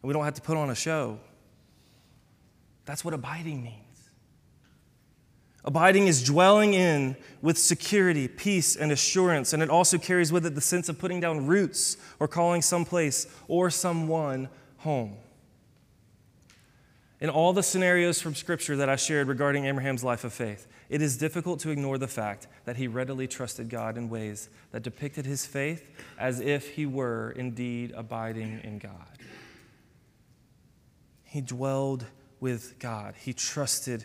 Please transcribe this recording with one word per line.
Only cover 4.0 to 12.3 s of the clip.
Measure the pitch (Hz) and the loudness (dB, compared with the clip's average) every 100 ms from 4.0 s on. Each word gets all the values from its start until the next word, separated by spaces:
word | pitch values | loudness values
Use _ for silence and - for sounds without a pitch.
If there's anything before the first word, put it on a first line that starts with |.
| _ _ _ _ _ _ _ _ _ _ _ _ _ _ _ _ - | _ _ _ _ _ _ _ _ _ _ _ _ _ _ _ _ -4
Abiding | 147 180 196 202 | 6 8 8 6
is | 147 | 4
dwelling | 120 147 185 214 208 | 4 6 8 8 8
in | 196 180 147 135 131 - - | 6 4 4 2 -4 -14 -4
with | 151 165 | 0 2
security, | - 170 - 208 185 156 127 | 2 2 2 4 4 2 0
peace, | - 202 190 160 - | -2 0 2 2 0
and | 151 | 0
assurance, | 139 - 185 185 160 127 | 2 2 4 4 4 2
and | 156 | 0
it | 156 | 4
also | 165 180 180 | 4 6 2
carries | - 180 165 | 2 2 4
with | 175 165 | 2 0
it | 143 | -2
the | |
sense | - 180 175 | 0 0 -2
of | 160 | -4
putting | 190 180 | -4 -2
down | 175 156 139 | -2 0 4
roots | 190 180 - - - - - | 4 4 0 -2 -2 -10 -4
or | |
calling | 151 | -2